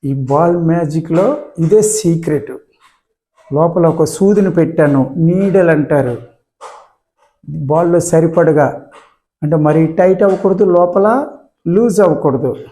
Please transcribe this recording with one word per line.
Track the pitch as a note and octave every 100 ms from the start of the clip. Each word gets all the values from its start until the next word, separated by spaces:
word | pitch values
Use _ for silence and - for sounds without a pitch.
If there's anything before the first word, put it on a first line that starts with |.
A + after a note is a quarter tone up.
| C#3+
ఈ | C#3 B2+
బాల్ | C#3+ E3+ F3 E3
మ్యాజిక్లో | E3 D#3+ D#3 E3 E3 G#3 D4+ - - D#3+
ఇదే | G#3+ G#3
సీక్రెట్. | G#3 F3 E3 E3 D3+ - B2+ _ _ _ _ _ _ _ _ _ C#3+
లోపల | E3 E3+ E3
ఒక | D#3 D#3 -
సూదిని | G3 G#3 F#3+ E3+
పెట్టాను, | D#3 - D3+ C3+ C3 F3+ E3
నీడల్ | F#3 G3 F#3+ E3+ D#3
అంటారు, | D3 D3 C3 A#2+ - _ _ _ - - _ _ _ _ _ _ - D3+ C#3
బాల్లో | D#3 E3+ F3 E3+
సరిపడగా, | D#3+ D#3+ E3 D#3+ D3+ C3+ - - - _ _ _ _
అంటే | D3+ D#3+ D3+
మరీ | D#3 D#3+ E3
టైట్ | F3+ F#3 G3
అవ్వకూడదు, | F#3 G3 F#3+ G3+ F3
లోపల | F3 F3+ G3+ B3 D4 - _ _ - F3
లూజ్ | A#3+ F#3 F#3+
అవ్వకూడదు | D3+ D3+ C3 B2+ A2+ -